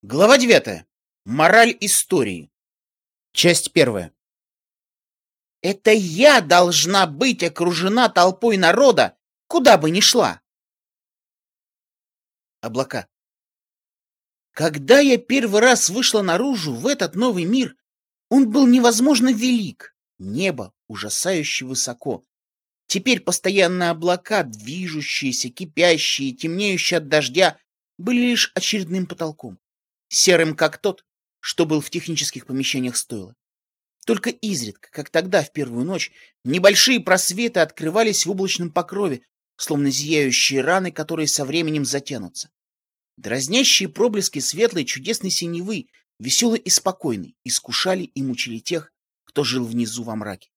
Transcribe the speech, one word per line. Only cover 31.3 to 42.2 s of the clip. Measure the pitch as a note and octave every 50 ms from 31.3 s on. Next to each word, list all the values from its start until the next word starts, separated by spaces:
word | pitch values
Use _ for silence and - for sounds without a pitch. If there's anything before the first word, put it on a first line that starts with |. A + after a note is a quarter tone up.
| _ _
что | - - - - E3+
был | D3+ D#3 D3+
в | D3 -
технических | - F3 - E3+ D#3+ C#3+ C#3+ - - C3 -
помещениях | - C3 C3+ C3+ - - C3+ B2+ B2 A#2+
стойла. | - - _ B2 G#2 F#2 F2+ A#2+ _ _ _ _ _ _ _ _ _ _ _ _ _ -
Только | - A#3 F#3 - B3
изредка, | - _ - G#3+ G3 C#3 A#2+ G#2+ G2 _ - _
как | _ - C#3+ -
тогда, | - E3 F3 F#3 F#3 F3+
в | C#3 -
первую | _ D#3 C#3 B2 A#2 A#2+ B2+
ночь, | E3+ G3 D#3+ - - _ _ - _ _ _ _
небольшие | A#2+ C#3+ F#3 F3 G3+ G#3 - - B3+ C4 -
просветы | - - F#3 F#3 - - F3+ G3 A#3+ A#3 A#3 F#3+
открывались | D#3+ D3+ _ - D#3 D#3+ E3 G#3+ A3+ G#3+ G3 - -
в | E3
облачном | G3+ F#3 G3 F#3 - - F3 E3
покрове, | D3+ F3+ F3 - F#3+ G3+ G#3 F3 C3+ A#2+ _ _ _ _ _ _ _
словно | _ - - D#3 C#3+ C#3+ C#3
зияющие | C3 C3+ D3 D3 D#3+ D3+ C#3+ C3 B2 - - - C#3 C3+
раны, | B2+ D3+ F3 F#3+ F#3 F3
которые | D#3 - D3+ - E3+ D#3+ D#3 D3
со | - - C#3+
временем | C3 D#3 E3+ E3+ D#3 D3+ D3+ C#3
затянутся. | - - C#3+ C#3 - C#3+ A#2